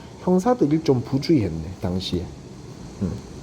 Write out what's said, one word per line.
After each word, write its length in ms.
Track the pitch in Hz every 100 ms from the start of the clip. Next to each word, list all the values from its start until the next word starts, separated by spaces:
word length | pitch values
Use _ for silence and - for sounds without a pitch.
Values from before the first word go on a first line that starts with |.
| - -
형사들이 640 | - 185 233 247 143 160
좀 180 | 160 127
부주의했네, 640 | - 135 139 156 95 80 80 92
당시에. 420 | 90 92 92 87 - - - - - - - -
음, 80 | 90 - - -